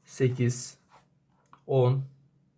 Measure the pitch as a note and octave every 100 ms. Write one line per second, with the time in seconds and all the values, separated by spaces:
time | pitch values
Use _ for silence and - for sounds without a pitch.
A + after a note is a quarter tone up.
0 | - - C3 B2+ A#2+ - - - _ -
1 | _ _ _ _ _ - - C3+ B2 C3+
2 | - - _ _ _